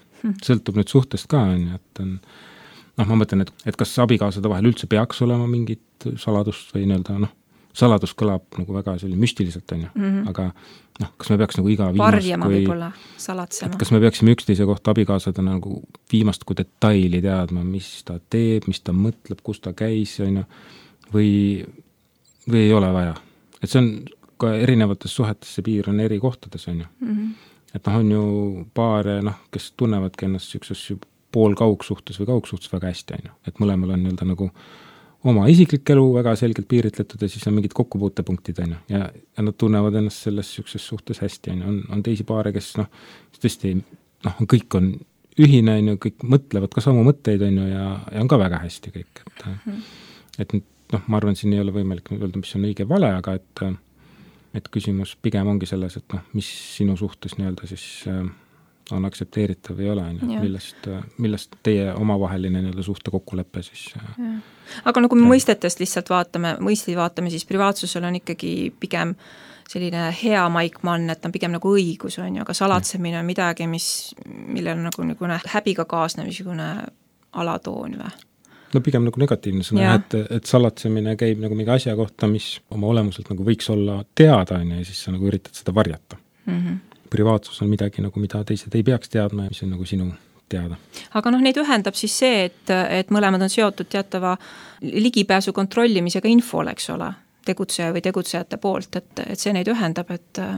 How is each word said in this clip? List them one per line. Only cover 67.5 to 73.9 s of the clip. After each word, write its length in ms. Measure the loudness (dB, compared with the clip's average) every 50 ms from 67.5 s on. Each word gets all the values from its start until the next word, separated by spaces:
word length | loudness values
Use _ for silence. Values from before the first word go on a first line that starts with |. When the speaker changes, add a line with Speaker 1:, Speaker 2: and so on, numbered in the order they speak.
| -2 0 2 0 0 -2 -4 -6 -6 -4 -4
Speaker 1:
on 120 | -4 -4
ikkagi 560 | -4 -6 -8 -8 -6 -6 -6 -4 -4 -4 -6 -6 _
pigem 340 | -8 -6 -4 -2 -2 -2 -4 -8 -12 -20 -20 -20 -20 -20 -20 -20 -16
selline 420 | -12 -8 -6 -4 -4 -4 -4 -4 -4 -4 -2 0
hea 220 | 2 2 4 2 2
maikmann, 600 | 2 0 0 -2 -4 -4 -4 -2 -2 0 -2 -4
et 100 | -4 -6
ta 60 | -6
on 40 | -8 -6
pigem 180 | -4 -4 -4
nagu 220 | -4 -2 0 2 2
õigus, 420 | 4 2 0 -2 -6 -8 -10 -8 -8
on 160 | -8 -6 -6
ju, 60 | -6
aga 120 | -6 -6 -4
salatsemine 640 | -2 0 2 2 0 0 -2 -4 -4 -4 -4 -4 -4
on 60 | -4
midagi, 420 | -4 -2 -2 -2 -2 -2 -2 -4
mis, 460 | -4 -4 -4 -4 -6